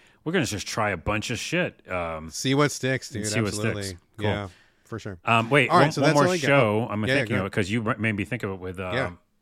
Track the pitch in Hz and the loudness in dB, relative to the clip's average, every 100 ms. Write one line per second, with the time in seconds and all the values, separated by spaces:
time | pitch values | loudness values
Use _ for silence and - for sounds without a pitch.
0 | _ _ - 185 120 104 - - 107 90 | _ _ -2 0 0 -2 -6 -2 -2 -2
1 | 87 107 - 117 - 170 156 - - 92 | -2 -2 -2 -6 -4 -2 -2 -6 -8 -4
2 | 85 80 80 - 131 135 147 - 127 131 | -4 -6 -10 -6 0 4 2 2 -2 -2
3 | - 107 104 107 104 104 110 101 98 90 | -4 -8 -4 0 0 0 -2 -4 -6 -10
4 | _ - 104 104 98 - _ _ - 110 | _ -4 -2 -2 -4 -12 _ _ -12 -10
5 | 110 92 - 113 113 143 123 160 151 151 | -10 -8 0 2 4 4 4 6 4 4
6 | 143 147 160 180 143 139 113 107 120 104 | 4 6 4 2 4 4 4 2 0 -2
7 | 110 139 110 117 95 - 95 117 110 120 | 0 2 2 0 -2 -2 -2 0 -2 0
8 | 110 101 98 123 104 95 92 90 92 113 | 0 -2 -2 -4 -6 -6 -8 -8 -4 -4
9 | 120 87 _ _ | -4 -8 _ _